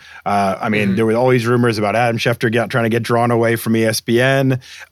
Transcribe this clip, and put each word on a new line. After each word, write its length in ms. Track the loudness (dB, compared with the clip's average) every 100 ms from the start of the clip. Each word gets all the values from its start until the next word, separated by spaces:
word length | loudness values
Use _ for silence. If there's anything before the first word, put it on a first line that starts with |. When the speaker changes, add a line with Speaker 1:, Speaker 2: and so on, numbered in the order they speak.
| -12 -10 -4
Speaker 1:
Uh, 320 | 0 0 -2
I 120 | -2
mean, 140 | -2 0
Speaker 2:
Mm-hmm. 80 | 0
Speaker 1:
there 100 | 0
were 100 | 2
always 280 | 2 2 2
rumors 320 | 2 2 0
about 200 | 0 0
Adam 200 | 0 0
Schefter 320 | -2 -2 -2
get, 200 | -2 -2
trying 160 | -2 0
to 40 |
get 140 | -2
drawn 260 | 0 0 2
away 280 | 2 0 0
from 180 | 0 0
E 80 |
S 160 | 0 -2
P 220 | 0 2
N. 400 | 2 2 0 -2 -6 -20 -14